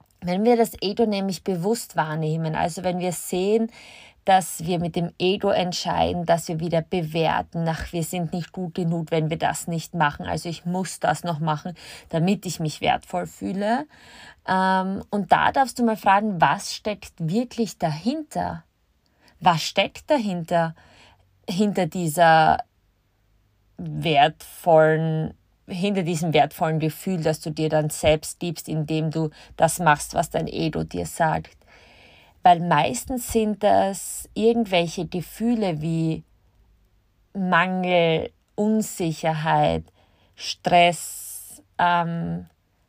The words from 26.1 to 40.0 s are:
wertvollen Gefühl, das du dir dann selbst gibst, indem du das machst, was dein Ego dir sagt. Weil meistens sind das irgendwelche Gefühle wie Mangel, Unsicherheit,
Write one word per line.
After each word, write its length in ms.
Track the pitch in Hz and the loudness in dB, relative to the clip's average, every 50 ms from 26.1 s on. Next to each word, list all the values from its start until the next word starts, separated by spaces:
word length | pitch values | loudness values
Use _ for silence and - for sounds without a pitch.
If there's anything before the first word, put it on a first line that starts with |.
| 180 151 170 170 147 | -2 -2 0 2 4
wertvollen 460 | 151 139 151 - - 147 156 160 156 | 4 4 2 0 -2 -2 -2 0 0
Gefühl, 440 | 156 156 151 - - 196 185 170 156 | -2 -2 -4 -4 -6 -4 -4 -2 0
das 180 | 160 156 - | -2 -2 -2
du 100 | - 165 | -4 -8
dir 180 | 151 - 156 156 | -4 -2 -2 0
dann 220 | 156 156 151 156 | 0 0 0 0
selbst 500 | - - - 156 156 156 - - - - | -2 0 2 2 2 2 0 -6 -10 -8
gibst, 280 | 175 175 160 - - - | -6 -6 -6 -8 -8 -6
indem 420 | 160 156 151 156 160 156 156 160 | -4 -4 -4 -2 -2 -2 -2 -2
du 200 | 147 165 160 151 - - - - - | -2 -2 -4 -4 -6 -10 -20 -16 -4
das 220 | - 160 160 - - | 0 0 0 2 2
machst, 360 | 180 156 147 147 - - - | 2 2 2 2 0 -4 -2
was 160 | - 170 - | -2 -2 -2
dein 180 | - - 160 - | -2 -4 -4 -4
Ego 360 | - - 165 160 - 160 160 | -4 -4 -4 -2 -2 -4 -6
dir 220 | 165 - 175 175 | -6 -6 -6 -6
sagt. 500 | 165 - - 170 160 156 165 160 - - _ _ _ - - - - - - - - - - _ _ _ _ - | -6 -2 0 0 0 0 -2 -4 -8 -16 _ _ _ -20 -20 -20 -20 -20 -20 -20 -20 -20 -20 _ _ _ _ 6
Weil 180 | 180 175 165 | 6 6 6
meistens 720 | 170 175 160 147 156 - 254 240 - - 262 247 - - - | 4 2 4 4 4 2 0 -4 -6 -6 -6 -6 -4 -2 0
sind 300 | 226 220 214 208 202 - | 0 0 0 0 0 2
das 640 | 202 196 196 190 196 196 - - - - - - - - | 4 4 4 4 2 0 -4 -10 -12 -12 -12 -14 -10 -4
irgendwelche 720 | 202 214 226 233 233 233 190 185 175 170 165 - - 170 | 2 2 4 4 4 2 0 2 0 0 0 -2 -6 -6
Gefühle 760 | 160 - 180 156 - - - 220 233 240 220 220 190 165 151 | -6 -6 -6 -6 -8 -8 -4 -2 0 0 0 0 -2 -2 -2
wie 440 | 151 165 165 165 160 160 160 160 - _ _ _ _ _ _ _ _ _ _ _ _ _ _ _ _ _ _ _ _ _ - | -2 -2 0 0 0 0 -2 -4 -8 _ _ _ _ _ _ _ _ _ _ _ _ _ _ _ _ _ _ _ _ _ -6
Mangel, 1000 | 196 190 180 180 165 175 185 185 185 180 180 180 175 170 165 160 160 - - - _ _ _ _ | -4 0 2 4 2 2 2 0 -2 0 2 4 4 4 4 2 0 -2 -4 -10 _ _ _ _
Unsicherheit, 1300 | - 208 214 220 220 208 - - - 180 165 156 - - 160 160 156 156 160 151 151 151 - 82 80 80 - _ _ | -2 0 2 2 2 0 -2 -4 -4 -4 -4 -2 -2 -2 -2 -2 -2 0 0 2 2 2 2 0 -2 -4 -8 _ _